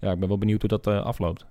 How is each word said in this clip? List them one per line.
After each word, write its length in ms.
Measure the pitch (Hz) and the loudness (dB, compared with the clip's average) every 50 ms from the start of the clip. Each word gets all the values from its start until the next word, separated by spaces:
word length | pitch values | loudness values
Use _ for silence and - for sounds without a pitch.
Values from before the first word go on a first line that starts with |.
ja, 100 | - 98 | -2 -2
ik 60 | 90 87 | 0 0
ben 100 | 95 92 | 0 0
wel 100 | 101 98 | 0 2
benieuwd 220 | 107 107 107 107 | 2 2 2 2
hoe 80 | - 104 | 2 0
dat, 160 | 110 104 - | 0 0 0
eh, 180 | 104 104 101 - | 0 0 0 0
afloopt. 360 | - 117 - 87 85 87 - - - | -2 -2 -2 -2 -2 -2 -4 -10 -18